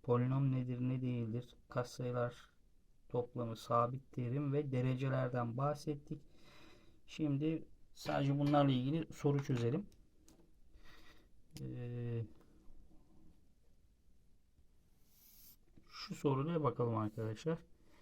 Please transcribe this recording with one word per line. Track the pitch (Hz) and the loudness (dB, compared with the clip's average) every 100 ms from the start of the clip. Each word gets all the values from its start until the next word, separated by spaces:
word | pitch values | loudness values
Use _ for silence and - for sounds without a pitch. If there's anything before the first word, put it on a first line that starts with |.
Polinom | - 123 123 135 139 | 2 2 4 2 2
nedir, | 131 123 120 | 2 -2 -2
ne | 127 127 | -2 0
değildir? | 127 123 113 117 - - - | -2 -2 -2 -4 -6 -18 -6
Katsayılar | 131 123 - 127 123 120 - - _ - - - - - | -4 -4 -6 -4 -2 -2 -4 -20 _ -20 -20 -20 -20 -4
toplamı, | 127 120 127 117 113 | -4 -2 -4 -6 -6
sabit | - 120 120 131 - | 2 4 4 -2 -8
terim | - 120 135 147 | -6 -2 0 2
ve | 143 143 | 0 0
derecelerden | 127 127 127 135 131 127 127 120 117 | 0 2 2 0 0 0 0 -2 0
bahsettik. | 139 147 - 147 - 147 - - - - - - - - - | 0 -2 -4 -6 -6 -10 -10 -20 -20 -20 -20 -20 -20 -20 -18
Şimdi | - 156 139 151 160 - - - | -2 2 2 2 0 -4 -18 -20
sadece | - - 147 139 143 | -8 -2 2 4 4
bunlarla | 143 147 143 | 6 8 8
ilgili | 131 127 160 - | 6 2 0 -2
soru | - 147 143 | 0 2 2
çözelim. | 139 127 117 151 208 - - - - - - - - - - - - - - - - 147 | 2 2 2 0 -4 -14 -20 -20 -20 -20 -20 -20 -20 -20 -18 -18 -20 -20 -20 -20 -20 -12
Ee, | 135 123 123 120 120 117 110 - - - - - - - - - - - - - - - - _ - - - - _ _ - - _ - - - - - - - - - - | -10 -8 -6 -6 -4 -4 -4 -10 -20 -20 -16 -16 -18 -20 -20 -20 -20 -20 -20 -20 -20 -20 -20 _ -20 -20 -20 -20 _ _ -20 -20 _ -20 -20 -20 -20 -20 -20 -20 -20 -20 -20
şu | - - 180 | -14 -10 -2
soruya | 151 131 151 170 | 0 2 0 0
bakalım | 139 117 120 113 | 0 0 0 0
arkadaşlar. | 107 113 110 110 160 165 - - - - | -2 -2 -6 -4 -2 -4 -6 -20 -20 -20